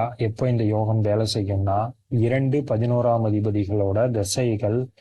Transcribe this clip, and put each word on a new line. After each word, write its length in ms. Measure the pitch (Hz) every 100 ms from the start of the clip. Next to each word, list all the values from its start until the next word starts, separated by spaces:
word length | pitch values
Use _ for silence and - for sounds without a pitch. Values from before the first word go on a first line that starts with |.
| 117 117
எப்ப 320 | 113 110 127
இந்த 140 | 120
யோகம் 380 | 110 107 110 110 104
வேலை 200 | 107 110
செய்யும்னா, 420 | 117 98 98 98 98 117 - - 120
இரண்டு, 340 | 117 131 135 143
பதினோராம் 640 | 135 113 120 123 120 117 110
அதிபதிகளோட 720 | 104 107 104 98 104 98 95 127
திசைகள் 680 | 110 98 - 123 107 104 117 131 _